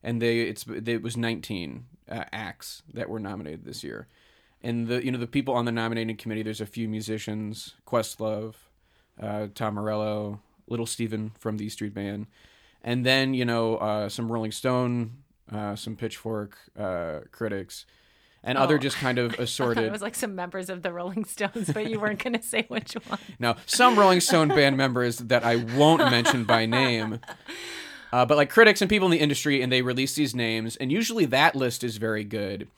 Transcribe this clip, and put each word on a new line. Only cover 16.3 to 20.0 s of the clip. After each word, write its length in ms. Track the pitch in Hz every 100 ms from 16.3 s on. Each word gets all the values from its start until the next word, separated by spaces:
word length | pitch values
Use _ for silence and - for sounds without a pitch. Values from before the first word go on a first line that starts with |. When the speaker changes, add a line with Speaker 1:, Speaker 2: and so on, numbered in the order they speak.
| 110 104 - - -
Speaker 1:
uh, 400 | 101 90 85 76 -
critics, 540 | - 110 101 90 - - _ _ _ _ _
and 140 | - 131
other 180 | 135 151
Speaker 2:
Oh. 20 |
Speaker 1:
just 200 | 135 -
kind 200 | 139 127
of 120 | 120
Speaker 2:
<laughs> 20 |
I 20 | 110
thought 60 |
Speaker 1:
assorted. 400 | 123 - 127 117 220
Speaker 2:
it 60 |
was, 100 | 208